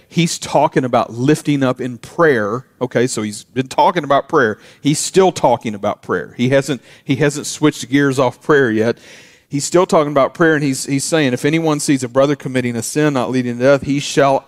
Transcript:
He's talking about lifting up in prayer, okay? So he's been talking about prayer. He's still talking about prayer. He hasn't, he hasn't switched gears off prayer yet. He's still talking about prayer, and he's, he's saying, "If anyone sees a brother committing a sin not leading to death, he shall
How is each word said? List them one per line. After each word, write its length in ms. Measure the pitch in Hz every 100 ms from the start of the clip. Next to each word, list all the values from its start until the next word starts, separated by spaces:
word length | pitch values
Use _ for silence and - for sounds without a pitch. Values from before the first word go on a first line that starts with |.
| _
He's 300 | 170 170 -
talking 480 | - 151 156 165 127
about 260 | 120 -
lifting 520 | 113 135 151 - 143
up 180 | 131 127
in 160 | 127 120
prayer, 720 | - - 165 120 101 123 - -
okay? 280 | 127 123 131
So 160 | -
he's 200 | 107 104
been 240 | - 131 131
talking 360 | - 165 175
about 260 | 139 139 -
prayer. 300 | 156 113 101 - -
He's 180 | 143 156
still 320 | - 185 185
talking 420 | - 143 117 117
about 300 | 104 104 -
prayer. 320 | - 92 - -
He 120 | 127
hasn't, 320 | 139 131 127 - -
he 120 | - 135
hasn't 320 | 147 143 -
switched 420 | - 151 - 117
gears 300 | 139 143 131
off 200 | 123 -
prayer 300 | - 147 123
yet. 280 | 110 113 - - - - _ -
He's 140 | 143 -
still 220 | 170 185
talking 240 | 170 147
about 240 | 143 127 -
prayer, 180 | 165
and 100 | 147
he's, 220 | 147 131 -
he's 180 | 139
saying, 300 | - 160 135
"If 100 | 123
anyone 360 | 143 160 160 147
sees 240 | - 135
a 40 | 120
brother 280 | 131 143 143
committing 400 | 143 127 123 117
a 80 |
sin 320 | - 151 151 135
not 160 | 113
leading 260 | 127 123 120
to 60 |
death, 180 | 131 139
he 180 | - 139
shall 460 | - 151 139 135